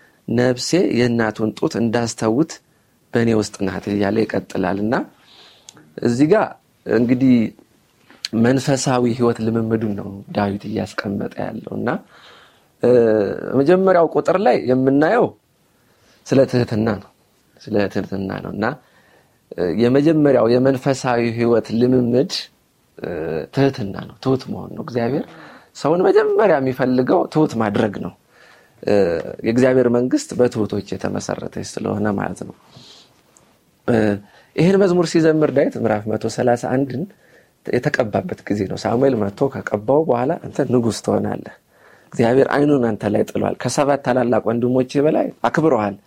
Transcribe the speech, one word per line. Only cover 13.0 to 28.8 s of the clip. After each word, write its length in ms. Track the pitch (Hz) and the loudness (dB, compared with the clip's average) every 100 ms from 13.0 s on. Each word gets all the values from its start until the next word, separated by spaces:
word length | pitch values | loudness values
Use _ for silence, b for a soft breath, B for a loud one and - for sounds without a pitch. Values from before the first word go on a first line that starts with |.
| 113 107 98 - - 127 | 6 2 0 -4 -4 0
መጀመሪያው 520 | 139 185 190 180 160 | 4 4 4 4 2
ቁጥር 260 | 151 147 180 | 0 0 2
ላይ 180 | 220 214 - | 2 2 2
የምናየው 600 | 127 131 139 156 233 175 - _ _ _ b b b b b - | 2 4 4 4 2 0 -4 _ _ _ b b b b b 0
ስለ 120 | 131 131 | 2 4
ትህትና 400 | 123 117 107 113 | 2 0 0 -2
ነው፣ 160 | 98 - _ _ _ _ _ | -4 -8 _ _ _ _ _
ስለ 140 | - 107 98 | -4 -2 0
ትህትና 420 | 104 87 98 95 98 | -2 -6 -6 -6 -6
ነው። 120 | 92 | -8
እና፣ 140 | 95 110 151 b b b b b b - | -4 -4 -4 b b b b b b -14
እ፣ 120 | - 90 85 | -4 -2 2
የመጀመሪያው 680 | 120 135 147 156 143 127 113 | 2 4 4 4 4 4 4
የመንፈሳዊ 720 | 123 131 131 147 131 131 120 117 | 4 2 0 0 -2 -2 0 -2
ህይወት 360 | 113 117 117 - | 0 2 2 0
ልምምድ፣ 600 | 110 123 127 120 120 175 - - _ _ _ _ - | 0 2 2 2 0 0 -4 -12 _ _ _ _ -14
እ፣ 120 | - 85 80 80 - | -10 -8 -6 -6 -4
ትህትና 440 | - 139 131 98 92 | 0 0 0 -8 -10
ነው፣ 140 | - - | -14 -8
ትሁት 260 | 131 131 - | -2 -2 -4
መሆን 260 | 104 95 | -12 -12
ነው። 120 | 87 | -12
እግዚአብሔር 420 | - 120 117 143 - B B B B - | -8 -4 -2 -4 -6 B B B B -4
ሰውን 260 | 143 175 | 0 2
መጀመሪያ 520 | 269 381 427 403 214 151 | 4 4 2 2 4 2
የሚፈልገው 640 | 131 127 127 127 127 185 - | 0 0 0 2 2 2 0
ትሁት 260 | 156 156 117 | 0 0 0
ማድረግ 400 | 110 104 110 - | 0 0 -2 -2
ነው። 140 | 90 - _ b b b b b | -10 -12 _ b b b b b